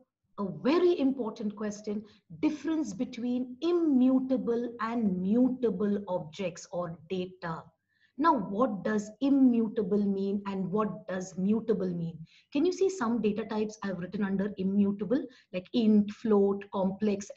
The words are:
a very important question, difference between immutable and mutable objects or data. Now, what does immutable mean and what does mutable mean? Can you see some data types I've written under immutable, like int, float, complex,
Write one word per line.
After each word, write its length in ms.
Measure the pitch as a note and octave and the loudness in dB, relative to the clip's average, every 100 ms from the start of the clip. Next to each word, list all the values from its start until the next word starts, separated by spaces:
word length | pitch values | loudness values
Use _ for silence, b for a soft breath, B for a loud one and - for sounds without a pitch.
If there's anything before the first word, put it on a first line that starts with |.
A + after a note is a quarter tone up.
| _ _ _ - | _ _ _ -8
a 80 | F#3+ D3+ | -8 -4
very 340 | A#3 F4+ F4+ F4 | 0 4 4 4
important 520 | C4+ B3+ G#3+ G#3+ G#3 | 0 0 -4 -6 -8
question, 480 | - G#3+ G3+ G#3+ G#3+ - B B D#3+ | -6 -6 -6 -6 -8 -8 B B -2
difference 520 | D4+ D4+ D#4+ D#4+ A3+ | -2 -2 -4 -2 -4
between 640 | F#3+ B3+ A3+ B3 B3 B3+ - | -4 -6 -4 -2 -2 -4 -4
immutable 1120 | E4 F4 D#4+ B3+ C4 C4 - B3+ A3+ A#3 A#3+ - | 0 2 4 6 6 4 2 0 0 -2 -4 -6
and 420 | A3+ A#3+ G3+ F3+ | -4 0 0 0
mutable 800 | F#3 A#3+ B3+ B3+ A3+ F3+ G3+ G3+ F3+ | 2 4 4 2 -2 0 0 -2 -2
objects 580 | F3+ D#3 - F3+ - - | -6 -6 -8 -8 -8 -10
or 260 | F3 F3 E3+ - | -8 -6 -8 -8
data. 520 | F#3 F3+ - E3+ D#3+ - _ _ _ _ - | -6 -6 -8 -8 -8 -12 _ _ _ _ 0
Now, 160 | E4 | 2
what 520 | C4+ F3 G3 C4 F#3+ G#3+ | 2 0 0 0 0 -2
does 260 | G#3+ - - | -2 -4 -2
immutable 840 | C#4 C#4 B3+ A#3 G#3+ - F#3 G#3 G3+ | 2 6 6 6 2 0 0 2 2
mean 360 | G3 G3 G#3 G3 | 0 -2 -2 -4
and 260 | F#3+ E3+ | -4 -2
what 340 | G#3+ G#3+ - - | 0 -2 -4 -8
does 280 | F#3 F#3 F#3 | -8 -6 -2
mutable 520 | G3 A3 - F#3+ F#3 | 0 2 0 0 -2
mean? 280 | E3+ E3 D#3+ - B B | -4 -6 -8 -16 B B
Can 120 | D4 F4+ | 0 0
you 60 | |
see 180 | F4+ F#4+ | 2 0
some 320 | - A3+ A#3 | 0 -2 0
data 220 | G#3 A3 | 0 -2
types 340 | G#3+ G#3+ G#3+ - | -4 -4 -4 -6
I've 140 | G3 F3 | -8 -6
written 260 | F3 G#3 | -6 -4
under 300 | G3 G3 G#3 G3 | -2 -2 -2 -2
immutable, 680 | F#3+ G3+ G3 G3+ F#3 C#4 - B B | 0 2 2 0 0 -2 -2 B B
like 160 | F#3 - | -10 -2
int, 360 | B3 A3 G#3+ G#3 | 2 6 6 4
float, 520 | - A3 G3+ G3 G3 - | 0 2 4 4 2 -4
complex, 580 | - F#3+ F#3+ G#3+ G3+ - | -2 -2 0 -2 -2 -4